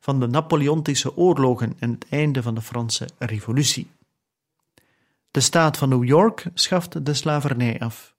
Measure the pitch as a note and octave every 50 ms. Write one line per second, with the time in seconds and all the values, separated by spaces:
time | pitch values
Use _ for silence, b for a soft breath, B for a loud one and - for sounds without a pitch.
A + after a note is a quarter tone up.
0 | - C#3 C#3 C3 B2 A#2 B2 D#3 D#3 - E3+ D3+ C#3 C#3+ D#3 D#3+ D3+ D3+ C#3 -
1 | - C3 - F3 F3 F#3 E3 C#3 C3 B2+ B2 A2+ A#2 G#2+ - - - A#2+ A#2 -
2 | - - C#3 D3 D3+ D3+ C3 C3+ A#2 A#2+ A2+ A2 A2 - - A#2+ A#2 A2+ - -
3 | - - - _ B2 A2 A2 G#2 - - A2+ C#3+ C#3+ - - - - - _ _
4 | _ _ _ _ _ _ _ _ _ _ _ _ _ _ _ _ _ _ _ _
5 | _ _ _ _ _ _ - C#3 B2+ - - E3+ D#3+ D3+ - - C#3+ C3 C3 B2
6 | B2 A#2+ C#3+ E3+ G#3 A3+ A3 - - F3 - - - - F#3+ F3 F3 - - E3
7 | C#3 D3 D3 - - D#3 D3 D3 C3+ C#3+ A#2+ A#2+ B2 A#2 - - A#2 A#2 - -
8 | - - _